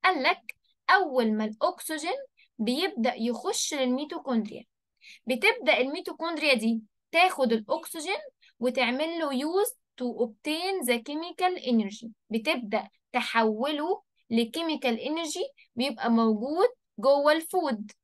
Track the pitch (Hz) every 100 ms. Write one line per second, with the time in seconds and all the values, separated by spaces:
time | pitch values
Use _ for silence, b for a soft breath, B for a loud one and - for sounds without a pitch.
0 | 370 339 277 - - - _ _ - 381
1 | 339 254 226 214 214 - 330 359 - 311
2 | 320 523 539 _ b - 220 262 381 320
3 | 233 - 226 226 359 453 - 294 254 254
4 | 294 339 277 233 208 - - _ _ _
5 | B B - 247 403 494 302 247 262 320
6 | - - 330 311 294 254 226 226 - _
7 | _ 330 370 320 254 226 214 330 - 330
8 | 294 403 571 _ b _ 247 247 233 262
9 | 320 339 302 254 302 359 415 - _ -
10 | 247 208 233 - 302 311 370 381 240 240
11 | 233 294 339 349 370 359 - 233 202 208
12 | 233 - _ 220 262 262 214 214 202 _
13 | _ 247 226 233 220 214 277 294 320 427
14 | _ _ _ 226 226 311 330 302 254 226
15 | 269 320 320 349 539 b b 233 269 226
16 | 233 226 226 214 254 320 480 - _ -
17 | 247 285 294 320 320 370 311 214 208 -